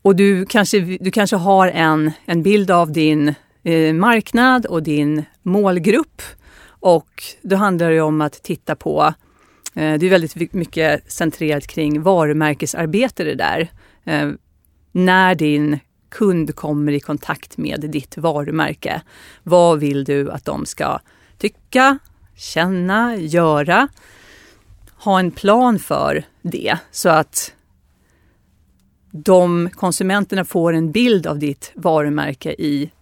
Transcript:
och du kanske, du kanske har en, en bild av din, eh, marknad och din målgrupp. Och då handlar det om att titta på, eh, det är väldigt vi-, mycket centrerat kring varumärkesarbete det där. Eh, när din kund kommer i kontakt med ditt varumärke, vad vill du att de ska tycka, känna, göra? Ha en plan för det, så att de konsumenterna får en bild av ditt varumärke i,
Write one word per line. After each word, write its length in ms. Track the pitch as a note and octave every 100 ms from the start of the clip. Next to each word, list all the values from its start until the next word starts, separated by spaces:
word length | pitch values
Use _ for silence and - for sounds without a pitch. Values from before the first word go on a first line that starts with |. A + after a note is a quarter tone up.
och 140 | G3 F#3
du 300 | G3+ F#3+ F#3+
kanske, 340 | A3+ F#3+ G#3
du 320 | F3 F#3 F#3
kanske 240 | G#3+ G3+ G3
har 320 | F3+ G3 F#3
en, 440 | - D#3+ D#3 D3+ D3+ -
en 180 | E3+
bild 280 | E3 G#3 F#3+
av 200 | F3 E3
din, 440 | D#3 D#3 D3+ D3 C#3+ _ _
eh, 300 | E3+ E3 D#3+
marknad 720 | D#3+ G#3+ A3+ - A#3 B3+ B3+ -
och 180 | E3
din 420 | D#3 D3 D3 D3+ D3+ _
målgrupp. 800 | F#3 G3 G3 F3+ E3+ A#3 D#4 - - - _ - -
Och 580 | _ F#3+ E3 - - - -
då 140 | - F#3+
handlar 360 | G#3 F3 E3+
det 100 | D#3+
om 200 | D#3 D#3
att 220 | D3+ -
titta 320 | - D#3+ - D#3
på, 380 | - D3 D3+ - _ _ _ _ - -
eh, 180 | D#3 D#3
det 60 | F3+
är 40 |
väldigt 260 | F#3 D#3+ E3
vi-, 140 | E3
mycket 600 | G3 E3 E3 D#3 D3 _
centrerat 560 | - E3 - D#3 C#3+ -
kring 340 | - D3+ D3
varumärkesarbete 1200 | E3 F#3 D3+ D3+ D#3 D3 D3 - D#3+ G3 C4 -
det 120 | D#3 C3
där. 360 | C#2+ C#3+ E3 - _ _
Eh, 260 | - D3+ D3 - _ _ _ _ _
när 440 | F3+ F#3 F#3 F#3 F3+
din 440 | D3+ D3 D3+ D3 _ _ _
kund 460 | - G#3 F3 D#3 -
kommer 360 | D3+ D3 D3
i 80 | C#3+
kontakt 580 | - D3 - D3 - -
med 240 | D3+ C#3+
ditt 360 | D3+ D3+ - -
varumärke, 840 | E3 D3 D3 D#3+ D3 C#3+ - D3+ - - - -
vad 360 | - F3 E3+ D#3
vill 240 | D3 C#3
du 280 | C#3 C#3+ C#3
att 140 | D3 -
de 200 | C#3+ D3+
ska 340 | - - C3+ _ _ _ _
tycka, 600 | G#3+ _ _ B3+ C4 C#4 _ _ _ _
känna, 800 | - D#3+ F3+ F#3 F3+ G#3 A#3+ A3
göra? 680 | D#3 E3+ E3 D3 D3 F#3+ C#4 _ - - - - - _ _ - - _
Ha 240 | - F#3+
en 120 | F3+
plan 480 | - G3 A3 B3 G#3
för 440 | - C#3 C#3+ D3 - _
det, 360 | E3+ - - - -
så 180 | - F3+
att 440 | D#3 D3+ - - _ _ _ _ _ _ _ _ _ _ _ _ _ _ _ _
de 580 | D#3+ D3+ F#3 F3+ F3 F3 -
konsumenterna 680 | F#3 - F#3 G3+ G3 F#3+ F3
får 280 | F#3 E3+
en 180 | E3 D#3+
bild 360 | F3+ B3 G3+ D#3+
av 120 | D3
ditt 320 | D3 C#3+ - -
varumärke 760 | E3+ D#3 D3 D3 C#3+ C#3 D#3+
i, 400 | D3+ D3+ C#3+ D3+ _